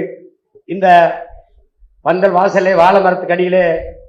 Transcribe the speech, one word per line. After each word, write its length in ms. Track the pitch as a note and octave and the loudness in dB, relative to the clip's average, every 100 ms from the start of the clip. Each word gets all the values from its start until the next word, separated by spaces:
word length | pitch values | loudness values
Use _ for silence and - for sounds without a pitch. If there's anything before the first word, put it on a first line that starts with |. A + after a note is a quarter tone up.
| D#3+ - - _ _ _ - | -6 -12 -20 _ _ _ -14
இந்த 180 | F3 F#3 F3 E3 C#3+ - - _ _ _ _ _ _ | -2 4 4 4 -2 -14 -20 _ _ _ _ _ _
பந்தல் 320 | C#3+ F3 G3 F3+ | -4 -2 0 0
வாசலே, 360 | G3 F3+ F#3+ | -2 0 0
வாழை 260 | F#3+ F3 G3 | 2 2 2
மரத்துக்கு 360 | F#3 F3+ - F3 | 0 -2 -4 -4
அடியிலே 280 | F3+ F#3 F3 D#3+ - - | 0 0 0 -2 -8 -18